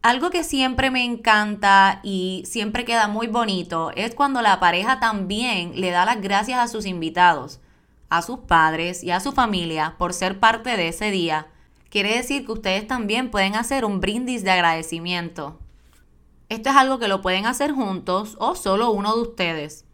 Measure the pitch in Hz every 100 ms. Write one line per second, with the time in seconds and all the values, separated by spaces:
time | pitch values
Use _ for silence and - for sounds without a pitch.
0 | 233 254 339 359 320 277 262 254 262 254
1 | 240 240 226 214 208 208 208 196 196 -
2 | - 190 185 185 - 233 214 226 240 233
3 | 208 214 226 233 220 190 175 165 160 -
4 | 226 233 285 262 220 180 175 175 214 262
5 | 233 208 180 208 247 202 175 165 185 175
6 | 196 233 196 196 214 247 240 233 208 180
7 | 160 170 180 156 131 - - _ _ _
8 | - 165 170 247 - 170 160 160 170 180
9 | - 180 226 269 240 190 170 156 156 -
10 | 180 180 190 196 220 220 226 226 165 165
11 | 208 196 165 156 151 _ _ _ _ 208
12 | 202 233 240 277 - 214 196 285 214 254
13 | 208 226 254 208 190 214 233 269 220 190
14 | 196 220 254 247 190 185 170 160 160 165
15 | 175 180 170 165 143 165 - - _ _
16 | _ _ _ _ _ 226 240 269 262 262
17 | 226 196 185 185 214 254 285 269 214 190
18 | - 185 208 - 233 359 202 196 240 208
19 | 202 226 226 - 175 160 147 - _